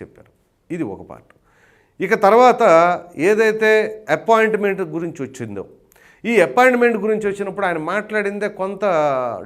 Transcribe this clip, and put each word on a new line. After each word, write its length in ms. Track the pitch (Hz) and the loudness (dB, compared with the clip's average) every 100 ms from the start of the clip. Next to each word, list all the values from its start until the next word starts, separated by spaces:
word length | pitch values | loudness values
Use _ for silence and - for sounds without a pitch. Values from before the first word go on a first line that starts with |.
చెప్పారు. 280 | 90 _ _ _ _ _ - | -20 _ _ _ _ _ -12
ఇది 80 | 170 | -8
ఒక 200 | 113 87 82 | -8 -10 -16
పార్ట్. 220 | 58 _ _ _ _ _ _ _ - | -20 _ _ _ _ _ _ _ -8
ఇక 220 | 185 220 | -2 2
తర్వాత 400 | 196 226 254 - 220 165 175 170 - - | 4 6 6 6 6 6 4 0 -8 -2
ఏదైతే 840 | 180 214 220 220 220 214 208 - - | 0 2 0 0 2 2 0 -6 -4
అపాయింట్‌మెంట్ 720 | 160 - 220 220 208 202 190 | -2 2 2 2 0 -2 -4
గురించి 400 | 165 160 165 - 123 | -6 -8 -8 -10 -12
వచ్చిందో, 380 | 127 110 98 - _ _ _ _ _ | -10 -10 -10 -12 _ _ _ _ _
ఈ 160 | 220 226 | 0 2
అపాయింట్‌మెంట్ 560 | 160 240 254 247 240 220 | 2 4 2 4 2 0
గురించి 320 | 214 214 208 | -2 -2 -4
వచ్చినప్పుడు 360 | 202 196 196 185 | -6 -8 -6 -4
ఆయన 120 | 165 | -4
మాట్లాడిందే 720 | 160 208 214 214 202 202 208 | -4 -6 -4 -4 -4 -4 -6
కొంత 320 | 208 190 202 208 160 147 131 123 98 | -6 -8 -4 -2 0 0 -2 -4 -8